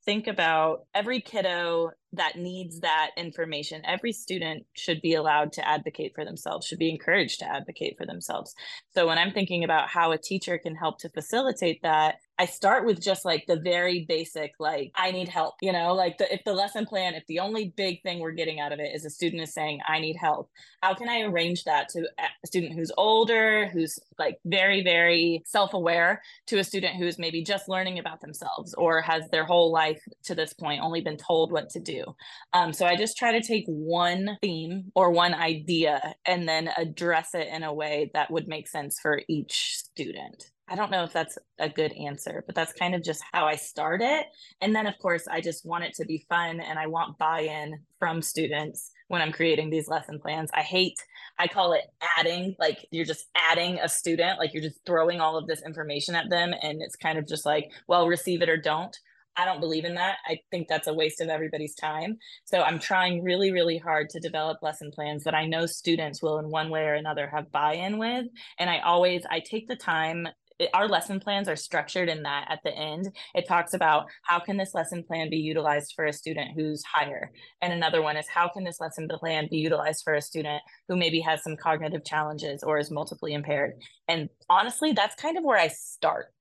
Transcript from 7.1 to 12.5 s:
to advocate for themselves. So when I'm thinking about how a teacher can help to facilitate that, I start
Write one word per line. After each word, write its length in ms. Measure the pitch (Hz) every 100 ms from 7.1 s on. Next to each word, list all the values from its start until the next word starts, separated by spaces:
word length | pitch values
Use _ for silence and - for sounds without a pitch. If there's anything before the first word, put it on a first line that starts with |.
| 190 143 -
to 80 | -
advocate 460 | 139 139 175 - -
for 80 |
themselves. 500 | - 175 - - - - - - _
So 120 | - 170
when 100 | 165
I'm 160 | 180
thinking 320 | 202 196 175
about 240 | 165 160 139
how 240 | 175 165
a 60 | 160
teacher 400 | - 190 - 170
can 180 | 165 160
help 220 | 160 151
to 80 | 175
facilitate 720 | - 151 233 262 254 175 160
that, 320 | 165 156 156 - _ -
I 60 |
start 380 | 180